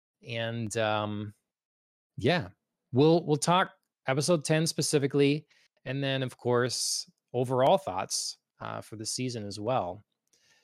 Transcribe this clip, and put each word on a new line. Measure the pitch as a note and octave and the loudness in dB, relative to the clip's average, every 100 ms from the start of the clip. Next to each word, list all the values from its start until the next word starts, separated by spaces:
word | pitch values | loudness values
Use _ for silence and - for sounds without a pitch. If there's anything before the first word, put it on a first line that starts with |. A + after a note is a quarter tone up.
| _ _ - | _ _ -10
And, | A#2 A2+ A#2 A2 A2+ | -6 -4 -4 -4 0
um, | G#2+ G#2+ G#2+ G#2 G#2 - _ _ _ _ _ _ _ - | 0 0 -2 -4 -8 -12 _ _ _ _ _ _ _ -2
yeah, | G#2 F3 F#2+ - _ _ - | 0 0 -2 -14 _ _ -4
we'll, | A#2+ D3+ E3+ E3 | 4 6 6 2
we'll | D3 | 0
talk | - F3 F#3 - _ _ - | 2 2 2 -4 _ _ -4
episode | C3+ C#3+ F3 | -2 2 2
ten | C#3 D#3 D#3+ | 2 0 0
specifically, | - D3 D3+ C3+ C#3+ C#3+ D3 - _ _ _ C3 | -2 0 2 2 4 4 2 -4 _ _ _ -8
and | C3+ | -4
then, | C#3 C3+ | -2 -2
of | B2+ - | -4 -4
course, | A#2+ A#2+ B2 - - - - _ _ | 0 2 2 -2 -4 -4 -8 _ _
overall | B2 B2+ B2+ C3+ F#3 | -4 0 2 4 4
thoughts, | - F#2 G2+ - - - _ - | 2 -6 -4 -6 -6 -10 _ -14
uh, | A2+ A2 | -10 -10
for | - G#2+ | -12 -12
the | A2 | -8
season | - B2+ A#2 G2+ | -6 -6 -6 -8
as | G#2 | -6
well. | G#2+ B2+ F2+ F#2+ - _ _ _ _ _ | -2 -2 -2 -8 -16 _ _ _ _ _